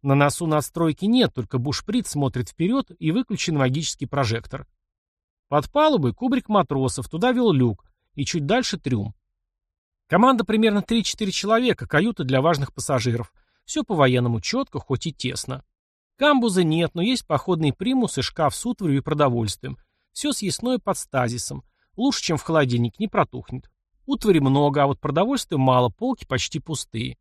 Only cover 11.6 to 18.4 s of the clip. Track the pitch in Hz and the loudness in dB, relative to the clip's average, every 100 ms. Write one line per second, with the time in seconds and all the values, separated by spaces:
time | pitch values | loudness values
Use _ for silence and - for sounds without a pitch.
11.6 | 247 - - 147 214 214 131 131 151 151 | 2 -2 0 0 0 -2 0 2 4 2
12.6 | 139 - - 135 120 117 113 _ _ _ | -2 -8 -2 0 0 -2 -6 _ _ _
13.6 | - 311 - 175 131 123 120 117 - 247 | -8 -6 -2 2 4 4 2 -2 -2 -4
14.6 | 277 139 - 127 165 - 127 131 - 131 | -4 -8 -4 -4 -4 -6 -8 -6 -8 -10
15.6 | - _ _ _ _ _ 285 277 233 185 | -12 _ _ _ _ _ 2 4 2 2
16.6 | 165 160 165 175 196 262 - 147 - 170 | 2 2 0 -2 -2 -2 -2 -4 0 0
17.6 | 151 - 196 262 226 - - - | 0 0 -2 0 0 -2 -4 0